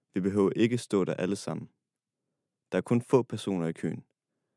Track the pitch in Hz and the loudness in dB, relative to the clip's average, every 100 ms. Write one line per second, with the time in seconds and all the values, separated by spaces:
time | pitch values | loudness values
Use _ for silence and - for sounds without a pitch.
0 | _ 98 95 101 98 - 117 120 - 101 | _ -4 0 4 2 4 2 0 -2 0
1 | 82 - 92 101 80 80 82 _ _ _ | 0 -2 -2 -4 -6 -8 -10 _ _ _
2 | _ _ _ _ _ _ _ 90 - 120 | _ _ _ _ _ _ _ -4 0 0
3 | - 131 117 110 101 92 82 - 85 - | 4 2 2 -4 -4 -2 -2 -4 -6 -6
4 | - _ _ _ _ | -12 _ _ _ _